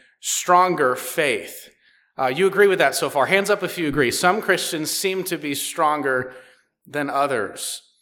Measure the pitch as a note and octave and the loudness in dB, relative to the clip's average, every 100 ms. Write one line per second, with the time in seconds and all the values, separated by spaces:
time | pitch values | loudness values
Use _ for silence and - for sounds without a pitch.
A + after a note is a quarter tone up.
0 | _ _ - - - F3+ F#3 E3 C3 B2 | _ _ -6 -2 4 6 6 4 0 0
1 | - - D3 A2 - - - _ _ _ | -4 -2 0 -2 -6 -16 -20 _ _ _
2 | _ - C3 C3+ F#3+ F#3+ G3+ F3+ C#3+ B2+ | _ -4 -2 0 2 4 4 4 2 0
3 | D3 C#3 B2+ F#3+ G3 G3+ F3 - D#3 C#3 | -2 0 2 2 2 0 -2 -4 -2 0
4 | B2 A#2 F3+ G#3 G3 F3+ - D#3+ D3+ - | 0 2 2 2 2 0 -2 -4 -4 -4
5 | F#3+ F#3+ F3+ E3 D3+ C#3 - - D#3 D3+ | -2 -4 -4 -6 -4 -6 -6 0 0 2
6 | C#3 B2+ B2+ - - _ _ _ _ D3 | 0 -2 -2 -10 -20 _ _ _ _ -6
7 | C#3+ C3+ C#3 B2+ G2 - - - - _ | -4 0 0 0 -4 -6 -10 -10 -14 _